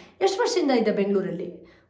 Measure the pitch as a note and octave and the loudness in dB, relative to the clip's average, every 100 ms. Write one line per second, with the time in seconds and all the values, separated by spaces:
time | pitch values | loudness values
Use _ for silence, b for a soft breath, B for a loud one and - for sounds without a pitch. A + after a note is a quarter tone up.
0 | B B F#4+ - A#4 F#4 D4 B3 G#3+ F#3+ | B B 0 0 0 0 2 2 2 0
1 | G3 G3 F3 E3+ - - - - | 0 0 -2 -6 -10 -12 -20 -20